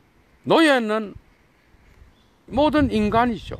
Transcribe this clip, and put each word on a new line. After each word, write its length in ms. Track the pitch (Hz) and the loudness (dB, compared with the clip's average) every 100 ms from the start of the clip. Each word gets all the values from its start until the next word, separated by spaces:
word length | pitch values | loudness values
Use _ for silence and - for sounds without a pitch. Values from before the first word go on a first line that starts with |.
| _ _ _ _ | _ _ _ _
노예는 680 | 123 262 320 254 214 220 202 - _ _ _ _ _ _ _ _ - _ _ _ - | 0 2 4 2 0 -6 -6 -16 _ _ _ _ _ _ _ _ -20 _ _ _ -8
모든 440 | 220 302 302 262 | -2 0 2 0
인간이죠. 680 | 214 208 220 247 196 - | 0 0 0 0 -4 -12